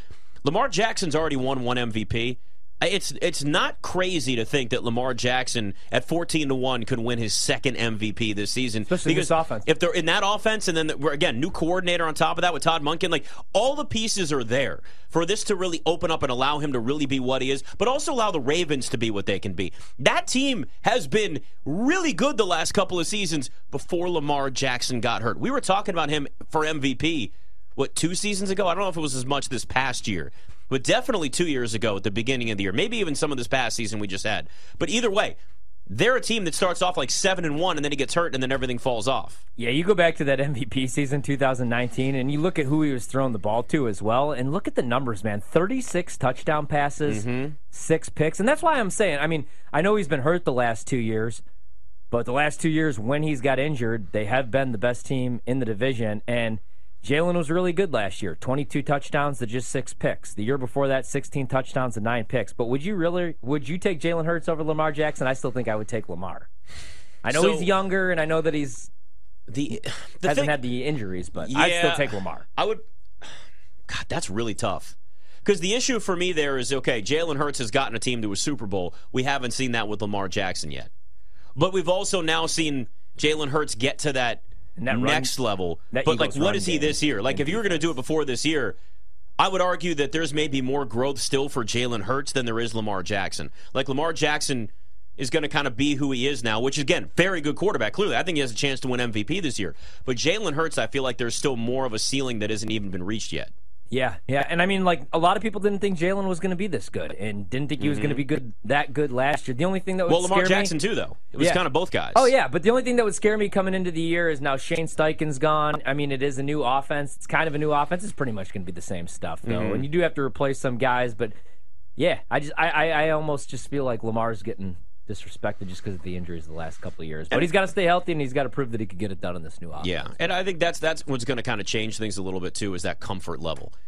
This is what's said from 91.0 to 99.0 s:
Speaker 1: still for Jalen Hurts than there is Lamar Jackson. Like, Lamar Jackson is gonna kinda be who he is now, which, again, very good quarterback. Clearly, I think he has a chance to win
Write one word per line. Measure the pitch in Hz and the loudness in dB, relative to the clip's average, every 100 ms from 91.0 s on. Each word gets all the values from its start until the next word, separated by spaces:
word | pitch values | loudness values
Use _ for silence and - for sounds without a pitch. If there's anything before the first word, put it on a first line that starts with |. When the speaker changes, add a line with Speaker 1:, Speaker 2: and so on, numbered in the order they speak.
| 139 127 | 0 0
Speaker 1:
still | - 135 139 | 0 0 0
for | 131 107 | -2 0
Jalen | 117 123 117 | 0 0 -2
Hurts | 98 135 135 | -2 -2 0
than | 135 120 | -2 0
there | 113 | 0
is | 117 110 | -2 -2
Lamar | 107 95 | -2 -2
Jackson. | 95 101 90 - 73 - - | 0 0 -2 -4 -6 -6 -4
Like, | 131 135 | -2 0
Lamar | 135 165 | 0 0
Jackson | 160 151 151 - 127 104 - - - - - | 2 0 2 0 -2 -2 -4 -6 -4 -4 -4
is | 135 | 0
gonna | 160 147 | 0 2
kinda | 151 143 | 0 0
be | 113 143 139 | 2 0 2
who | 143 | 0
he | 127 135 | 0 0
is | 139 | 0
now, | 113 110 | 0 0
which, | 131 143 | 0 0
again, | 135 170 95 - | 2 2 2 2
very | 180 180 | 2 2
good | 147 139 | -2 0
quarterback. | 190 139 107 | 0 2 0
Clearly, | - 202 120 | 0 0 2
I | |
think | 160 156 | 0 0
he | |
has | 131 | 0
a | 107 | 0
chance | 143 127 | 0 0
to | 131 | -2
win | 123 | 0